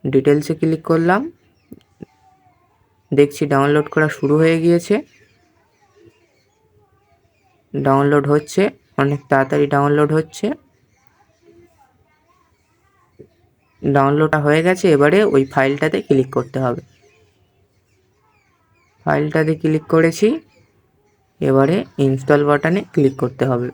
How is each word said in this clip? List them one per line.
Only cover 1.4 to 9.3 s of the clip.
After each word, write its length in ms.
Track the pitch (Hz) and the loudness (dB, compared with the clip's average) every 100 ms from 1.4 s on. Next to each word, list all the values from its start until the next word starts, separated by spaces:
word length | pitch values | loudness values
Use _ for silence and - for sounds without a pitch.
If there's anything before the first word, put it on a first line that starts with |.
| _ _ _ - _ _ - _ 784 762 _ _ _ _ _ _ _ | _ _ _ -20 _ _ -20 _ _ _ _ _ _ _ _ _ _
দেখছি 320 | 143 143 143 147 | 2 2 2 -2
ডাউনলোড 340 | 139 143 147 147 | 0 2 0 0
করা 140 | - 156 - | -2 -2 -2
শুরু 180 | 147 151 | -2 2
হয়ে 160 | 160 165 | 2 2
গিয়েছে। 320 | 165 170 170 214 294 _ _ _ _ _ _ _ 831 _ 349 _ _ _ _ _ _ 415 403 392 _ _ _ _ _ _ _ 143 139 | 0 0 0 -4 -4 _ _ _ _ _ _ _ _ _ -20 _ _ _ _ _ _ _ _ _ _ _ _ _ _ _ _ -4 0
ডাউনলোড 400 | 135 143 147 143 | 2 4 2 2
হচ্ছে, 280 | 147 147 - 202 - _ - | -2 -2 -2 -2 -4 _ -4
অনেক 220 | 139 143 | -2 -2
তাড়াতাড়ি 360 | - | -2